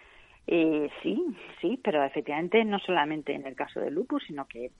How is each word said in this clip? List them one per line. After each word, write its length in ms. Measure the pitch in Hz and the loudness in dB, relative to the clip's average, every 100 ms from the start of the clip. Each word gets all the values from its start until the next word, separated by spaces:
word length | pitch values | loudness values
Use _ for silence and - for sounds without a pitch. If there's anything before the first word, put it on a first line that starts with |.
| - - - - - | -20 -20 -20 -10 2
Eh, 380 | 170 160 151 143 - | 4 4 4 0 -2
sí, 200 | - 220 349 202 - - | -2 0 -2 -6 -14 -4
sí, 180 | 170 254 | -2 0
pero 200 | 220 151 | 0 2
efectivamente 640 | 135 156 151 147 175 220 220 | 2 0 -4 -2 4 4 4
no 140 | 202 | 0
solamente 540 | - 170 147 156 - - | 2 2 2 0 -4 -6
en 100 | 139 | -6
el 100 | 127 | -8
caso 240 | - - | -6 -4
del 120 | - | -4
lupus, 300 | 151 247 285 - | -2 -2 -4 -4
sino 220 | 143 135 | -10 -10
que, 240 | 117 123 | -10 -12